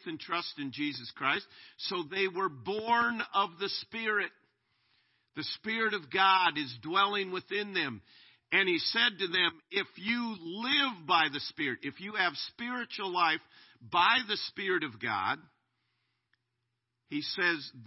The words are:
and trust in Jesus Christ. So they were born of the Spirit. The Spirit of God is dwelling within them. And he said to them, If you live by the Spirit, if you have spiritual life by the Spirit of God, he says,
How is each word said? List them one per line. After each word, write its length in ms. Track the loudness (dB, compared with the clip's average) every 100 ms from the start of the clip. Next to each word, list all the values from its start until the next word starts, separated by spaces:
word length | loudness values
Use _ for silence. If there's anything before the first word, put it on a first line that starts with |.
| -6
and 140 | -10
trust 380 | -4 -4 -4 -6
in 140 | -6
Jesus 380 | -4 -4 -6 -12 -4
Christ. 300 | 0 0 -4 -16 -20 -12
So 240 | -6 -4 -4
they 180 | 0 0
were 220 | 0 -2
born 720 | -2 -4 -2 2 4 4 0 0
of 260 | 0 0 -2
the 100 | -6
Spirit. 640 | -6 -8 -4 0 0 0 -6 _ _ _ _ _ _ _ _ _ -10
The 80 | -8
Spirit 400 | -8 -4 0 0
of 160 | 0 -2
God 480 | 4 6 6 4 0
is 160 | -4 -8
dwelling 480 | 0 4 4 2 -2
within 420 | -4 -4 -4 -2
them. 300 | -2 -2 -4 -14 -20 -20 _ _
And 160 | 4 4
he 100 | 2
said 400 | 2 2 2 2
to 100 | 0
them, 240 | 2 2 0 _
If 160 | -4 -4 -4
you 400 | -2 -2 -2 -6
live 640 | -8 -6 0 2 2 -2 2
by 220 | 4 4
the 80 | 0
Spirit, 400 | -8 -4 -4 -4
if 180 | -6 -8
you 140 | -4
have 180 | 0 0 -2 -8
spiritual 640 | -8 -6 -6 -6 -6 -4
life 280 | 2 2 2 -4 -20 -20 _
by 380 | -2 4 4 4 0
the 80 | -4 -6
Spirit 340 | -6 -2 0
of 180 | -2 -4
God, 380 | -4 0 0 -2 -6 _ _ _ _ _ _ _ _ _ _ _ _ _ _ _ _
he 100 | -6
says, 500 | -4 0 0 0 -6 -12